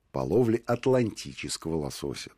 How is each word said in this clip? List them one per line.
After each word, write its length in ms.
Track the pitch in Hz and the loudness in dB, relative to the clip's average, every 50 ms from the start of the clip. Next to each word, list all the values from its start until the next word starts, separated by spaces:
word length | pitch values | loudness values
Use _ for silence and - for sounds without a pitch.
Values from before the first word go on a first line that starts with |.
| _ _ | _ _
по 80 | - 67 | -4 -4
ловле 440 | 65 65 87 120 127 113 110 117 - | 0 2 4 4 4 4 2 2 0
атлантического 1120 | - 123 - - 131 127 127 123 104 82 - - 71 65 - - 69 - - - 80 82 | -2 -2 0 2 4 4 4 4 2 -2 -6 -10 -12 -12 -10 -8 -8 -8 -6 -4 -2 -2
лосося, 560 | 80 73 67 - - - 71 65 - - - - | -2 -2 -4 -6 -6 -6 -6 -6 -8 -10 -14 -14